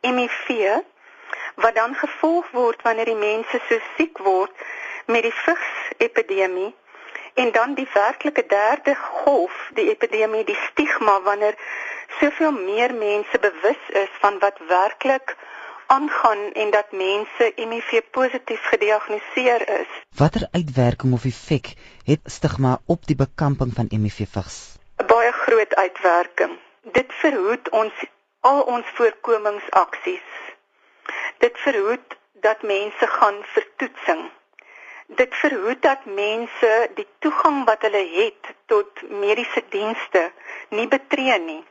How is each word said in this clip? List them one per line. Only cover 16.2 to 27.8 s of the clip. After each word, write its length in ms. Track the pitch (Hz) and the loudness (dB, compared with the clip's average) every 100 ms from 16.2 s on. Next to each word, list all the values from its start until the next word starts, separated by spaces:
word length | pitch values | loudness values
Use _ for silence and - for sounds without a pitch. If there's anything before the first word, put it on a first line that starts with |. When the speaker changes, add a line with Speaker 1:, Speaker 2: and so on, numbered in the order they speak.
| 233 208 208 | 2 2 -4
Speaker 1:
en 180 | - 214 | -4 2
dat 200 | 208 208 | 2 0
mense 540 | 196 190 202 214 - 233 208 | -4 -2 -2 -4 0 0 0
M 140 | 226 | -8
I 60 | 233 | -6
V 200 | - 233 - | -2 -2 0
positief 520 | - 254 247 - 220 - | 0 0 -2 -6 -6 0
gediagnoseer 960 | 226 208 214 214 208 - - 254 240 - 202 | 0 2 2 0 -8 -4 0 2 2 0 -2
is. 120 | - - - - | -4 -10 -18 2
Speaker 2:
Watter 240 | 156 233 214 | 2 2 -2
uitwerking 640 | - 160 127 123 123 131 123 | -2 -2 2 2 2 0 0
of 80 | |
effek 460 | 131 117 - 143 - - - - | -2 -6 -2 -2 -2 -20 -20 -14
het 160 | - 151 | 0 0
stigma 500 | - - 151 - 131 127 - | 0 -4 -2 2 0 0 0
op 200 | 170 - | -2 0
die 80 | 139 | 0
bekamping 560 | 139 - 147 135 131 113 | 0 0 -2 0 -2 -2
van 120 | 110 107 | -2 0
M 80 | |
I 60 | 104 | -2
V 160 | - 104 | -2 -6
vigs? 240 | - - - - - - - | -6 -8 -12 -18 -20 -20 -8
Speaker 1:
'n 60 | - | 2
Baie 260 | 220 233 | 4 4
groot 420 | 240 - 226 208 | 0 2 2 2
uitwerking. 760 | - 185 - 185 170 175 - 175 175 - _ | 2 0 2 4 4 2 -2 -4 -4 -18 _
Dit 300 | 233 - - - | -2 -2 -2 0
verhoed 480 | 311 277 185 247 - | 0 0 -2 -2 -2
ons, 220 | 220 | -2